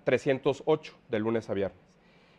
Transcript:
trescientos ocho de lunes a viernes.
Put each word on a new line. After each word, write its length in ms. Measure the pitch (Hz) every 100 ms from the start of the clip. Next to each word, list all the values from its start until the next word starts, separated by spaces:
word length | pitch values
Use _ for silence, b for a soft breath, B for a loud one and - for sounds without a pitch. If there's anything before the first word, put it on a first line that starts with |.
trescientos 580 | - 127 147 131 - 131 -
ocho 260 | 156 - - -
de 120 | 110
lunes 280 | 107 113 110
a 60 |
viernes. 260 | 101 95 - _ _ b b b